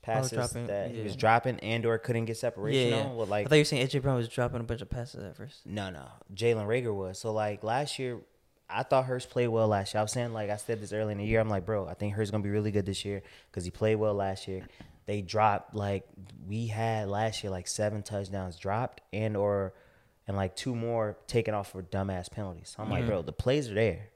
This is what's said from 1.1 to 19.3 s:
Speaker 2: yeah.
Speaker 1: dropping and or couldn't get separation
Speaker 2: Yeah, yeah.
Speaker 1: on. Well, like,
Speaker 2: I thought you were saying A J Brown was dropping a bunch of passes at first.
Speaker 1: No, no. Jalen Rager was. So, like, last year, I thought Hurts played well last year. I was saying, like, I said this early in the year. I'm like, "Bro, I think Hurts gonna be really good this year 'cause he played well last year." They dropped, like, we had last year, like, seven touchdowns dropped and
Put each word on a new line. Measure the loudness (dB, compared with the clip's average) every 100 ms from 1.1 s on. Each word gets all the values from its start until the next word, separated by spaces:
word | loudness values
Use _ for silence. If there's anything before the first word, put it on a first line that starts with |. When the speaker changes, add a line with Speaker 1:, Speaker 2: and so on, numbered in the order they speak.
Speaker 2:
yeah. | 2
Speaker 1:
dropping | 6 6 4 -4
and | -2 0 2
or | 0
couldn't | 0 -2
get | 0 -2
separation | -4 -2 0 2 4
Speaker 2:
Yeah, | 2
yeah. |
Speaker 1:
on. | 0 -2
Well, | 0
like, | 0 6
Speaker 2:
I |
thought |
you | 6
were | 6
saying | 2
A | 2
J | 2
Brown | 2 2
was | 0
dropping | 0 0 0
a |
bunch | -4 -6
of | -4
passes | -6 -6 -10
at | -12 -12
first. | -16 -16
Speaker 1:
No, | -10 -6 -6
no. | -8 -14 -20 -18
Jalen | -2 2 2 2
Rager | 0 0
was. | -2 -4 -6
So, | -4
like, | 0 0 -2
last | -2 -2 -2 -4
year, | -6 -6 -12 _ _ _ _
I | -4
thought | 4 4
Hurts | 4 -2 -2
played | 0 2
well | 4 4
last | 4 2
year. | 0
I |
was | 0
saying, | 0 -4
like, | -4 -4
I | -4
said | -4 -6
this | -4
early | -2 -2
in | 0
the |
year. | 2 4
I'm | 4
like, | 2
"Bro, | 0 -2 -2
I |
think | -4 -4
Hurts | 0 0
gonna | 0
be | 0
really | 0 2
good | 2
this | 0 -2
year | -4 -6 -8 -20 -12
'cause | -8
he | -6
played | 0 2 4
well | 4
last | 2 0 -2 -6
year." | -8 -10 -18 -20 -18 -6
They | -4
dropped, | -2 4 6 4 -2 -4
like, | 0 -2 -4 -20 -18 -16 -6
we | -4 -2
had | -2 0 0 0
last | 0 0 -2
year, | -4
like, | -6 -6
seven | 0 0 0
touchdowns | -4 -6 -4 -4 -6 -6
dropped | -2 0 -2 -6 _
and | -2 0